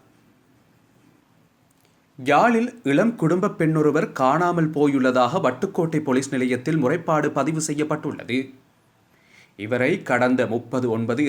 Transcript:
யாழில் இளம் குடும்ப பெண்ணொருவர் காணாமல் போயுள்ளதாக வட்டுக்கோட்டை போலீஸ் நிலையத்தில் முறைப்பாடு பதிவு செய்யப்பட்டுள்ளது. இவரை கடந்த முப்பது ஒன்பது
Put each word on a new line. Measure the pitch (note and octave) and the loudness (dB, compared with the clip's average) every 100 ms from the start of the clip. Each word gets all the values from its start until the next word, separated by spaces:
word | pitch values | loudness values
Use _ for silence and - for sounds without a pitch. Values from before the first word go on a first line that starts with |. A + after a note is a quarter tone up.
| _ _ _ _ _ _ _ _ _ _ _ _ _ _ _ _ _ _ _ _ _ - | _ _ _ _ _ _ _ _ _ _ _ _ _ _ _ _ _ _ _ _ _ -8
யாழில் | B2+ D3 A3+ A3+ B3 - | 2 4 4 2 0 -4
இளம் | C3+ C#3+ A3+ A#3 | 0 2 2 2
குடும்ப | D#3+ F3+ G3+ - | 0 2 0 0
பெண்ணொருவர் | D#3+ D#3+ D3+ D3 - | 0 2 2 2 0
காணாமல் | - C3 D#3 F3 E3+ D#3 | 0 2 2 2 0 0
போயுள்ளதாக | D3+ D3 C#3 B2+ B2+ A#2+ F3 C3+ | 2 2 2 2 2 2 2 -2
வட்டுக்கோட்டை | B2 G3+ - E3 D#3+ | -2 -4 -2 -2 -2
போலீஸ் | - B2+ C3 | 0 -2 -2
நிலையத்தில் | C3 B2+ B2 D#3 D#3 | -2 -2 -2 -2 0
முறைப்பாடு | B2 E3+ E3+ D3+ D3 D3 | 0 0 0 0 0 -2
பதிவு | C#3 D#3+ D3+ | -2 -2 -4
செய்யப்பட்டுள்ளது. | D3 D3+ D3+ D3+ G#2+ - B2+ C3 - _ _ _ _ _ _ _ - _ - | -4 -4 -4 -6 -8 -6 -6 -6 -12 _ _ _ _ _ _ _ -20 _ -12
இவரை | G#2+ A#2+ C3 F#3+ - | -4 -2 0 -2 -2
கடந்த | B2 B2+ B2+ A2 | 0 2 2 0
முப்பது | A#2 A#2 C3 B2 | -4 -6 -4 -2
ஒன்பது | A2 A2+ A#2+ | -2 -2 -2